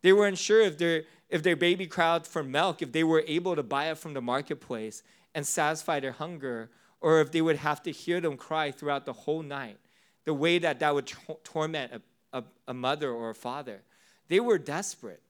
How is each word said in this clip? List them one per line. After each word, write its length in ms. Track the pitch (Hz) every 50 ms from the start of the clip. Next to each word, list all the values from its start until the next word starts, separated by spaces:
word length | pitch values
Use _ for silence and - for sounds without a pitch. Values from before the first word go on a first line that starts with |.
| -
They 100 | 180 190
were 140 | 202 208
unsure 340 | 202 190 175 - - 208 220
if 160 | 220 196 156
their, 280 | 147 170 170 165 160 156 - - _ _ _
if 120 | - 170 156
their 140 | 185 170
baby 300 | 147 175 175 175 175 190
cried 400 | 165 - - 170 165 170 170 165
for 160 | - - 170 147
milk, 400 | 135 131 147 170 185 170 - 165
if 100 | 135 120
they 120 | 160 165
were 200 | 160 160 160 156
able 300 | 160 151 165 175 185 175
to 60 | 147 139
buy 280 | 107 143 139 147 160
it 60 | 156
from 160 | 151 - 165 147
the 80 | 135
marketplace 840 | 120 120 123 135 143 - 156 135 - - 127 113 110 110 101 - _ _ _ _ _ _ _
and 120 | 156 147
satisfy 520 | 143 - - 156 147 160 156 - - 160 143
their 140 | 135 135 123
hunger, 580 | - 151 165 175 156 135 135 120 113 113 113 _ _ _ _ _ _
or 220 | - 160 160 160 156
if 100 | 135 151
they 80 | 165
would 160 | 160 165 156
have 260 | 143 139 151 151 147 -
to 60 | 180
hear 300 | 147 - - - 170 180
them 160 | 170 165 139
cry 340 | 123 - - 160 156 156 143
throughout 360 | 131 - 143 147 143 139 -
the 60 | - 135
whole 280 | - - - 151 160 160
night, 360 | 143 143 139 131 113 101 _ _ _ _ _ _ _ _ _ _
the 80 | - 156
way 240 | 139 147 170 170 175
that 200 | 165 165 143 123
that 140 | 156 151 147
would 120 | 143 135
tor-, 320 | - - - - - 156 - _
torment 500 | - - 160 156 156 160 151 131 117 120
a, 460 | 113 _ _ _ _ _ _ - 131
a, 60 | 117 - _ _ _ -
a 60 | 127
mother 360 | 127 123 127 143 151 151 135
or 200 | 120 117 117 113
a 40 | 110
father. 480 | - - 123 123 143 147 123 104 95 _ _ _ _ _ _ _ _ _ _
They 120 | 165 190
were 180 | 233 240 220 175
desperate. 640 | 139 123 143 170 196 - - _ - 107 87 - _ _